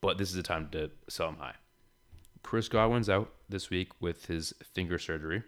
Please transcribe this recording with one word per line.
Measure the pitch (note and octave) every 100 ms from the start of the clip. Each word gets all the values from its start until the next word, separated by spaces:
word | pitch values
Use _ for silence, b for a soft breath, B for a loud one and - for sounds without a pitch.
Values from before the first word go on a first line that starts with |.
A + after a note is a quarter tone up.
But | G2 F2
this | F#2+
is | F#2
the |
time | F2 E2+ D2+
to | D#2+ D#2 - -
sell | - E2
him | E2+
high. | C2+ - _ _ _ _ _ - - -
Chris | - A2+ A2
Godwin's | A2+ A2+ A#2+ A2
out | G2 A2 - -
this | G2+ -
week | F#2 F#2 -
with | F2 E2 -
his | E2 D#2+ -
finger | - - F2+ E2
surgery. | - D#2+ D#2 F#2